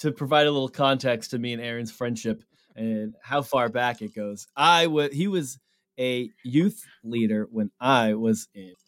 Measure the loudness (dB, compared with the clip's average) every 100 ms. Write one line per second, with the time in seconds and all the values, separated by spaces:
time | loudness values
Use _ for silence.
0 | -6 -4 2 4 4 2 -2 0 0 2
1 | 0 -2 -4 -6 -6 -6 -8 -8 -8 -6
2 | -6 -4 -4 -6 _ _ _ -8 -4 -4
3 | -6 -12 -4 -4 0 0 0 0 -2 -4
4 | -10 -8 -8 -10 -12 2 6 6 4 2
5 | 0 0 -2 -2 -4 -10 _ _ _ -4
6 | -2 -2 -6 -10 0 2 2 0 -12 _
7 | -6 0 2 0 -2 -4 -4 -2 2 4
8 | 4 2 0 0 -4 -18 -20 -20